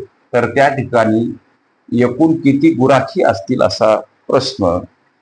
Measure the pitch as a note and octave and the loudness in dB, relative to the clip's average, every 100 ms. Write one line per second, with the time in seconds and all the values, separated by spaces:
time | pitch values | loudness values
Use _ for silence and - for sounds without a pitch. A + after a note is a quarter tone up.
0 | - _ _ A#2+ A#2 C#3 C#3 C3+ G2+ A#2 | -8 _ _ -2 -2 0 0 0 -2 0
1 | A2 A2 A#2+ - _ _ _ _ - A#2+ | 0 0 -2 -8 _ _ _ _ -6 -2
2 | A#2+ B2+ D#3+ - C#3 C#3 D#3+ B2 C3 C3+ | 0 2 0 2 0 2 2 2 2 2
3 | - - - G2+ - B2 - - A2 G#2 | 0 -2 -2 -2 -4 -2 0 0 0 0
4 | - _ - C#3 B2+ - F#2 F2 - _ | -2 _ -2 -2 -2 -4 -2 -2 -6 _
5 | _ _ | _ _